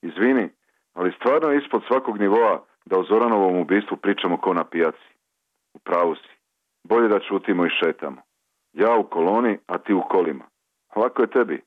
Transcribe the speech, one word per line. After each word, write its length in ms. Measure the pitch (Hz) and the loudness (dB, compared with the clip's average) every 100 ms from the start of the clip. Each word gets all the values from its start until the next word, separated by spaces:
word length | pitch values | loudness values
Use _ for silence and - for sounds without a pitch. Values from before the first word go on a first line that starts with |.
Izvini, 480 | 85 85 117 131 87 _ _ _ _ | -12 -2 2 2 -2 _ _ _ _
ali 180 | 87 90 | -4 -4
stvarno 380 | - 120 147 160 | -2 0 0 2
je 80 | 143 | -2
ispod 260 | 143 113 - | -2 -6 -2
svakog 300 | 120 - 104 | -2 -2 -2
nivoa 460 | 101 110 113 90 _ _ - | 2 4 2 0 _ _ -4
da 140 | 92 | -2
o 40 | |
Zoranovom 560 | 90 110 117 107 95 90 | 2 2 4 2 2 2
ubistvu 380 | 85 98 104 95 | 2 0 0 -4
pričamo 400 | 98 98 92 85 | -2 -2 -2 -2
ko 160 | 95 | 0
na 100 | 87 | -2
pijaci. 460 | 80 85 82 - _ _ _ _ _ _ _ | -2 -2 -2 -2 _ _ _ _ _ _ _
U 60 | - | -20
pravu 360 | - 87 87 78 | -4 0 0 -2
si. 140 | - _ _ _ _ _ | -12 _ _ _ _ _
Bolje 240 | - 113 117 | -2 2 4
da 120 | 101 | 2
ćutimo 460 | - 98 - 92 85 | 0 -4 -2 0 0
i 40 | |
šetamo. 520 | - 85 78 73 65 _ _ _ _ _ | 0 -2 -4 -10 -12 _ _ _ _ _
Ja 220 | 78 107 117 | -2 2 2
u 80 | |
koloni, 540 | 101 87 85 107 120 101 - | 0 -2 0 2 0 -2 -6
a 100 | 90 | -10
ti 160 | - | -2
u 80 | 98 | -2
kolima. 440 | 90 95 87 71 - _ _ _ _ 107 | 0 0 0 -4 -14 _ _ _ _ -4
Lako 260 | 120 - | -2 0
je 60 | 113 | 0
tebi. 340 | 131 113 71 | 0 0 -4